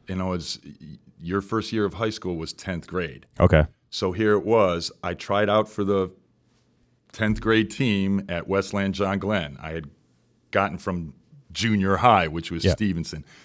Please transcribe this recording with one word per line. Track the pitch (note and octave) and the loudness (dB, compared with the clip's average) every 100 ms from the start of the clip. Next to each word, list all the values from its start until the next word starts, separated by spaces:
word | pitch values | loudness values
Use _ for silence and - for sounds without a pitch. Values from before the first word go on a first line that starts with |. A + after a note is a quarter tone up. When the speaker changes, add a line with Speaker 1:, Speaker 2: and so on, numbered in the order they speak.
| - | -8
Speaker 1:
You | F#2 | -6
know, | F#2 | -4
it's, | F2+ D2 - D2+ C#2+ D2+ - _ - | -4 -8 -12 -16 -20 -20 -20 _ -14
your | E2+ G2 | -4 -4
first | G2 A2+ G#2 | -2 -4 -2
year | A2 | -2
of | G2+ | -2
high | D#2+ A2+ | -2 -6
school | A2 F#2 E2+ | -6 -6 -6
was | E2 | -8
tenth | - - F2 - | -10 -8 -8 -6
grade. | F2+ E2 - - - | -8 -8 -10 -10 4
Speaker 2:
Okay. | F#2 D#2+ D2+ _ _ | 6 8 4 _ _
Speaker 1:
So | - F#2+ | -4 -4
here | F2+ G#2+ | 0 2
it | G#2 | 2
was. | G2+ A2+ F#2+ E2+ E2 - | 4 4 4 2 -4 -8
I | F2 | -8
tried | F2 - G2+ G#2 | -6 -2 0 2
out | G#2 G#2+ | 2 2
for | - | -2
the | G2 G2 F#2 - _ _ _ _ _ _ _ _ _ | 0 0 0 -6 _ _ _ _ _ _ _ _ _
tenth | - A2 A2 | -2 0 0
grade | G#2+ A2+ G#2+ | 2 2 2
team | - C3 G2+ G2 G2 F#2+ | 0 0 2 0 0 -2
at | F2 - | -6 -2
Westland | G2 F#2+ G2+ G2 | -2 -2 -2 -2
John | F#2+ G2 G2 | -2 -2 -2
Glenn. | F#2+ G#2 D2+ C2+ | -2 -2 -4 -10
I | D#2 | -10
had | E2 C#2+ - _ _ _ _ _ | -10 -12 -18 _ _ _ _ _
gotten | G2+ G2 E2+ | 0 0 -2
from | - F2+ D#2+ - _ - - | -6 -6 -8 -14 _ -20 -14
junior | - A2+ G#2+ F#2+ F#2+ | -4 0 2 2 4
high, | B2 G#2 E2 | 6 6 4
which | E2 D#2+ | -2 -6
was | E2+ | 0
Speaker 2:
Yeah. | F#2 | 2
Speaker 1:
Stevenson. | E2+ G#2 E2+ D#2 D#2+ - - | 2 0 -2 -4 -10 -14 -20